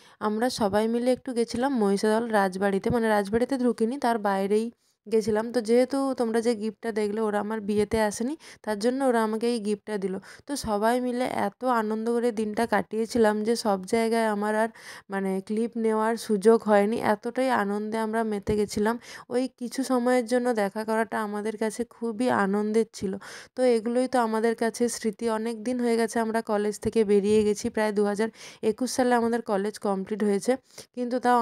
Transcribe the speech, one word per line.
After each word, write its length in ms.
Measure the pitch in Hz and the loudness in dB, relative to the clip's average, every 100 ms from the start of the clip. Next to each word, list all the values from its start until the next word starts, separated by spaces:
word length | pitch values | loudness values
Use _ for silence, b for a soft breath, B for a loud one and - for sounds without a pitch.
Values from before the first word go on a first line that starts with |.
| B B | B B
আমরা 260 | 214 214 254 | -4 0 -2
সবাই 340 | - 208 202 220 | 0 0 2 0
মিলে 220 | 233 247 | 0 0
একটু 180 | 247 - | 0 -2
গেছিলাম 380 | 233 226 233 269 254 | -4 -2 -2 -2 2
মহিষাদল 480 | 202 196 214 220 233 | 2 2 2 0 2
রাজবাড়িতে, 580 | 214 196 185 202 196 233 | 2 0 0 0 0 0
মানে 160 | 240 226 | 0 2
রাজবাড়িতে 460 | 208 196 226 247 269 | 2 2 0 0 0
ঢুকিনি, 380 | 247 220 220 277 | 0 0 -2 0
তার 180 | 247 226 | -2 0
বাইরেই 480 | 202 190 196 214 233 - _ _ 208 | 0 0 2 0 0 -8 _ _ -2
গেছিলাম। 400 | 220 208 214 233 | 0 2 -2 0
তো 60 | 240 | -4
যেহেতু 380 | 214 240 254 269 269 | 2 4 4 0 -2
তোমরা 240 | 262 233 233 | 0 0 0
যে 120 | 233 | 0
গিফটটা 360 | 214 220 202 233 | 0 -4 -6 -6
দেখলে 280 | 214 208 214 | -2 -2 -2
ওরা 180 | 214 208 | -2 -2
আমার 180 | 208 226 | -2 -4
বিয়েতে 380 | 202 208 208 220 | -2 0 0 2
আসেনি, 320 | 214 202 240 320 B B | 0 0 -6 -6 B B
তার 140 | 220 208 | -6 -2
জন্য 220 | 233 262 269 | 0 2 2
ওরা 140 | 233 | 2
আমাকে 240 | 220 220 233 | 2 0 -2
এই 120 | 240 | -2
গিফটটা 360 | 208 208 - 208 | -2 -4 -4 -6
দিল। 160 | 190 190 B B | -4 -6 B B
তো 80 | - 285 | -10 -6
সবাই 380 | 226 202 220 247 | -2 0 2 2
মিলে 260 | 247 196 254 - | 0 -2 -2 -2
এত 220 | 202 - 254 | -4 -2 0
আনন্দ 320 | 233 214 220 220 | 0 0 -2 -2
করে 160 | 240 240 | 0 0
দিনটা 320 | 214 214 214 233 | -2 -4 -2 0
কাটিয়েছিলাম 680 | 202 - 220 226 240 214 214 | 0 0 -4 -2 4 4 4
যে 100 | 214 233 | 0 0
সব 220 | 220 196 185 | 0 -2 0
জায়গায় 400 | 233 226 226 220 | 0 2 2 0
আমার 280 | 208 208 | 0 0
আর 160 | 214 226 B B B - | 0 0 B B B -8
মানে 220 | 196 190 190 190 | -4 -2 -4 -2
ক্লিপ 260 | 214 233 233 | -2 -2 -2
নেওয়ার 380 | 220 220 220 226 | 0 2 0 -2
সুযোগ 420 | - 208 214 226 | -2 4 6 6
হয়নি, 340 | 214 202 202 233 | 6 4 4 0
এতটাই 440 | - 208 240 254 262 | 0 0 -2 -2 0
আনন্দে 420 | 233 202 208 214 220 | 0 0 -2 -4 -4
আমরা 220 | 220 226 | -2 -2
মেতে 280 | 220 202 202 214 | -2 -2 -2 -2
গেছিলাম। 400 | 202 214 208 240 B B B | -2 0 0 -2 B B B
ওই 140 | 247 262 - | -2 -2 -6
কিছু 220 | 240 - | -8 -6
সময়ের 400 | 254 254 240 254 226 | 0 0 2 2 2
জন্য 200 | 247 247 | 0 2
দেখা 280 | 220 196 214 | 0 -2 -2
করাটা 320 | 220 220 220 226 | -2 -2 -2 -4
আমাদের 320 | 208 208 214 208 | -4 -4 -6 -4
কাছে 260 | 220 - | -4 -4
খুবই 420 | 233 - 233 208 247 233 | -8 -6 -8 -2 0 2
আনন্দের 440 | 196 208 214 220 220 | 2 0 0 0 0
ছিল। 200 | - 196 196 B B B | -4 -8 -8 B B B
তো 60 | - 254 | 0 2
এগুলোই 320 | 226 220 240 254 | 2 2 0 2
তো 100 | 254 | 2
আমাদের 340 | 220 220 226 226 | 0 0 0 0
কাছে 260 | 226 214 240 | -2 0 -2
স্মৃতি। 360 | - 220 - 233 | -2 -6 -4 -4
অনেক 260 | 220 226 226 | -2 -4 -6
দিন 140 | 214 254 | -4 -2
হয়ে 160 | 240 226 | 0 2
গেছে 200 | 226 240 | 0 0
আমরা 200 | 220 226 | -2 -2
কলেজ 320 | 226 208 208 208 | -2 0 0 -2
থেকে 200 | 220 226 | -2 0
বেরিয়ে 360 | 202 208 202 214 | 4 4 6 4
গেছি, 220 | 208 202 233 | 4 0 -2
প্রায় 220 | 220 214 | -2 0
দু 100 | 202 | 2
হাজার 240 | 202 202 220 B B B | 0 0 -4 B B B
একুশ 280 | 220 214 247 | -2 -2 -2
সালে 220 | - 247 | 0 2
আমাদের 260 | 240 226 233 | 4 2 -2
কলেজ 320 | 226 196 208 - | -2 -2 -2 -4
কমপ্লিট 420 | 214 190 190 208 | -4 -4 -4 -2
হয়েছে, 280 | 208 202 240 262 B B B | 0 2 0 -2 B B B
কিন্তু 240 | 247 240 247 | -8 -4 0
তাও 180 | 247 240 | 2 4